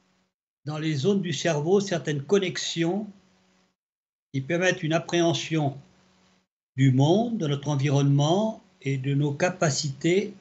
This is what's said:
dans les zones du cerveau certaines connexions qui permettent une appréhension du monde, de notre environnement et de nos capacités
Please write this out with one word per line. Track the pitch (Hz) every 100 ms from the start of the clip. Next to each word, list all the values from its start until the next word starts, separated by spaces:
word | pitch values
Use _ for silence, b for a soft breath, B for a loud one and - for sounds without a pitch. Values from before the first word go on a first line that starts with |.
| _ _ _ _ _ _ 143
dans | 151
les | 160
zones | 147 165 196
du | 175
cerveau | - 175 147 151 196
certaines | 196 165 - 147
connexions | 139 196 185 131 - 165 165 196 214 - _ _ _ _ _ _ _ _ _ _ _
qui | 135
permettent | 135 170 185 180
une | 151
appréhension | 165 165 175 170 147 - 160 143 - - _ _ _ _ _ _ _ _ -
du | 135
monde, | 127 143 190 240 220
de | 156
notre | 143 143
environnement | 139 143 139 143 139 143 185 220 220 _ _ 135
et | 135
de | 131 139
nos | 147
capacités | 143 180 180 170 135 147 135 165 185 208 -